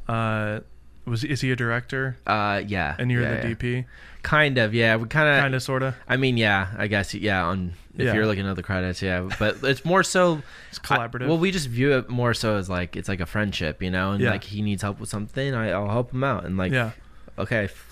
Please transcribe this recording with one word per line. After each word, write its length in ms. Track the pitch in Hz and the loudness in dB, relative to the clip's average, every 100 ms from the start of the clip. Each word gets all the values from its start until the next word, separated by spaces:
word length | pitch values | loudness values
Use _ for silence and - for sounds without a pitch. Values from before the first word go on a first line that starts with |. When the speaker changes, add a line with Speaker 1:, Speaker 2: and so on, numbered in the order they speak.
| - | -4
Speaker 1:
Uh, 540 | 113 113 110 107 107 - - - - - | -2 0 0 -2 -6 -10 -20 -20 -12 -4
was, 180 | 117 | -2
is 180 | 147 135 | 0 0
he 100 | 135 | 0
a 40 | 127 | 0
director? 640 | 120 120 120 135 131 123 - | 0 -2 -2 -4 -4 -4 0
Speaker 2:
Uh, 380 | 107 104 101 101 | 2 2 0 -2
yeah. 300 | 95 76 - | -2 -2 -2
Speaker 1:
And 140 | 123 | 0
you're 100 | 123 | 2
Speaker 2:
Yeah, 80 | 73 | 2
Speaker 1:
the 40 | 67 | 0
Speaker 2:
yeah. 100 | 117 | -4
Speaker 1:
D 60 | 117 | -4
P? 300 | 123 123 123 - - - - | -2 -4 -6 -14 -20 -10 2
Speaker 2:
Kind 320 | 151 147 123 | 4 4 4
of, 160 | 110 | 4
yeah. 220 | 117 113 110 | 4 4 4
We 120 | 113 | 2
kinda 320 | 151 151 139 | 2 4 4
Speaker 1:
Kinda, 200 | 139 131 | 4 0
sorta? 340 | 127 131 131 127 - | -2 -2 -2 -4 -2
Speaker 2:
I 80 | 127 | 2
mean, 180 | 131 120 | 2 4
yeah, 340 | 107 98 92 101 | 4 2 0 -2
I 80 | 104 | 0
guess, 260 | 101 95 | 0 -2
yeah, 320 | 104 104 95 85 | -2 0 0 0
on, 280 | 95 90 87 - - | 0 -4 -8 -10 -2
if 100 | 127 | 0
Speaker 1:
Yeah. 100 | 110 | 2
Speaker 2:
you're 100 | 110 | 2
looking 220 | 98 98 | 0 -2
at 80 | 90 | -4
the 80 | |
credits, 360 | 90 95 92 90 | -4 -2 -2 -2
yeah. 260 | 95 90 92 - | -2 -2 -2 0
But 200 | 107 - | 0 0
it's 220 | 127 131 165 | 0 0 2
more 160 | 185 | 2
so 400 | 175 190 180 156 - - | 4 4 4 2 -6 -18
Speaker 1:
<laughs> 140 | - | -18
It's 80 | - - | -12 0
Speaker 2:
I, 80 | 123 | 0
Speaker 1:
collaborative. 300 | 117 123 131 | 0 -2 0
Speaker 2:
well, 100 | 165 | 2
we 140 | 190 | 2
just 160 | 185 135 | 0 -2
view 280 | 117 139 131 | 2 4 4
it 100 | - | 0
more 240 | 123 120 | 0 0
so 220 | 110 113 104 | 2 0 0
as, 100 | 90 | 0
like, 280 | 90 87 - | -2 -2 -6
it's 120 | 95 | -4
like 120 | 95 | -4
a 80 | 85 | -2
friendship, 560 | 107 104 - 80 76 | -2 -2 -2 -4 -2
you 80 | 92 | -2
know? 220 | 92 95 | 0 0
And, 80 | 101 | 2
Speaker 1:
Yeah. 100 | 123 | 0
Speaker 2:
like, 120 | 107 | 0
he 200 | - 104 | -4 -4
needs 180 | 104 95 | -2 -2
help 180 | 101 98 | -4 -6
with 100 | 107 | -8
something, 440 | 107 107 135 139 | -8 -6 -4 -2
I, 160 | 123 110 | -2 -2
I'll 200 | 90 101 | -2 0
help 220 | 113 123 | 0 0
him 120 | 127 | -2
out. 200 | 135 104 | -2 -2
And, 140 | 87 92 | -2 -2
like, 140 | 92 | 0
Speaker 1:
Yeah. 200 | 131 113 - - - - - | 0 -2 -6 -18 -20 -12 -8
Speaker 2:
"Okay, 280 | 95 113 98 | -2 -2 -2
f-, 220 | - - | -6 -16